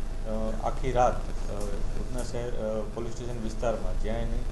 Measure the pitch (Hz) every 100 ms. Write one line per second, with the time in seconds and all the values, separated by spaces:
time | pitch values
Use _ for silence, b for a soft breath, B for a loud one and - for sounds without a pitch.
0 | - - - 107 110 107 120 - 135 120
1 | 123 101 - - - 104 101 95 - -
2 | - 127 123 120 120 123 110 110 107 117
3 | 120 117 120 120 107 - 120 110 - -
4 | 107 113 113 117 -